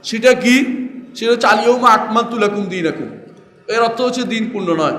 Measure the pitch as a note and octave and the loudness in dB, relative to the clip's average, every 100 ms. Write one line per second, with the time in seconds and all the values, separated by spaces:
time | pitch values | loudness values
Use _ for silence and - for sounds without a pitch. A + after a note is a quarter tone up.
0 | - A3+ B3 B3 A3+ B3+ C4+ B3+ - - | -6 2 4 4 4 2 2 -4 -8 -12
1 | - - A3+ A#3 C#4 D4 A#3 B3 A#3+ G#3+ | -18 -6 0 2 2 2 2 4 4 4
2 | - A3 A3+ A3+ G#3 G3+ G3 F#3 D#3+ - | 2 -2 -2 0 -2 -2 -6 -4 -4 -4
3 | - - - - _ _ - A3 A3+ A3+ | -10 -14 -20 -20 _ _ -4 0 0 0
4 | B3 B3 G#3 A3+ G#3+ G#3 F3+ D#3+ D3+ | -2 -2 -4 -4 -4 -4 -2 0 0